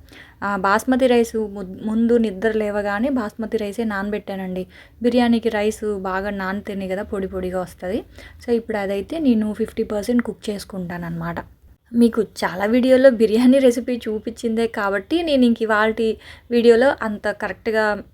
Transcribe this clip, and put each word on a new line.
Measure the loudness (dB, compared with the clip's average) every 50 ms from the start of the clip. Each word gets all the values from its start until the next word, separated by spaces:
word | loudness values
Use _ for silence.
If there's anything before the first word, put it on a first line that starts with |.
| -10 -20 -20 -20 -20 -20 -14 _
ఆ, | -6 -4 -2
బాస్మతి | 0 2 2 2 2 2 0 2 2 4
రైస్ | 4 4 4 2 0 -2
ము-, | -6 -6 -6 -8 -12 -12 -12 -12 -8 -6
ముందు | -4 0 0 2 4 4
నిద్ర | 2 2 0 -2 -2 -2 -2
లేవగానే | 0 0 -2 -2 -2 -2 -2 -2 -2 -2 0 0
బాస్మతి | 0 -2 -4 -4 -6 -8 -6 -4 -4
రైసే | -4 -4 -4 -4 -4 -4
నానబెట్టానండి. | -4 -4 -4 -4 -4 -6 -6 -6 -8 -8 -8 -6 -6 -6 -6 -8 -10 -14 -20 -20 -20 _ -2
బిర్యానీకి | -2 2 2 4 4 4 2 2 0 0
రైస్ | 0 0 0 -2 -2 -2 -4 -4 -4 -4
బాగా | -4 -4 -4 -4 -4 -4
నానితేనే | -6 -4 -4 -4 -6 -6 -6 -8 -8 -8 -6 -4
కదా | -4 -6
పొడి | -6 -6 -6 -6 -6
పొడిగా | -6 -6 -6 -6 -4 -4 -4
వస్తది. | -6 -8 -10 -10 -6 -4 -4 -4 -6 -10 -16 -20 -20 -20 -20 -12 -4
So | -2
ఇప్పుడు | -2 -2 -2 -4 -4 -4
అదైతే | -4 -2 -4 -4 -6 -6 -6 0
నేను | 2 2 2 2 0 -2
ఫిఫ్టీ | -2 -4 -6 -4 -4 -6
పర్సెంట్ | -6 -4 -4 -4 -2 0 0 0
కుక్ | 0 -2 -8 -8 -8 -8
చేసుకుంటానన్నమాట. | -8 -8 -10 -12 -10 -10 -8 -8 -8 -8 -8 -8 -8 -6 -8 -6 -6 -8 -10 -12 -18 _ _ -20 -20 _ _ _ 2
మీకు | 4 4 4 4 0
చాలా | -2 -4 -4 -6 -6 -4 -2 -2 -2
వీడియోలో | 0 2 2 4 6 6 8 8 6
బిర్యానీ | 6 6 2 2 4 4 6 6 6 6
రెసిపీ | 4 4 2 2 -2 -4 -6 -6 -6 -6
చూపించిందే | -8 -6 -8 -10 -10 -6 -4 -4 -2 -2 -2
కాబట్టి | -2 -4 -4 -4 -2 -2 -4 -2 -2 -2 -2
నేను | 0 2 2 4 4
ఇంక | 4 4 2
ఇవాల్టి | 0 0 2 2 2 2 0 0 -2 -2 -2 -4 -10 -18 -20 -20 -8 -2
వీడియోలో | 0 6 6 8 8 8 6 4 2 0
అంత | -4 -6 -6 -4 -4 -4
కరెక్ట్గా | -4 -4 -6 -8 -8 -6 -6 -2 0 0 0 0 -2 -4 -8 -14